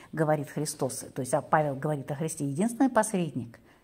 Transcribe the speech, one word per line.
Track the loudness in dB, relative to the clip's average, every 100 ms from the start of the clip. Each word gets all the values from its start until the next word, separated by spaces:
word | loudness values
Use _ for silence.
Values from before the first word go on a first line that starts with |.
| -6
говорит | 0 2 2 0
Христос. | -4 -4 -2 -4 -4 -10
То | -6
есть, | 0
а | 0
Павел | 4 4 4 0
говорит | -2 -2 -4
о | -4
Христе: | -4 -2 -2
"Единственный | 0 0 2 2
посредник, | 4 2 2 -2 -4 -8 -12 -20 _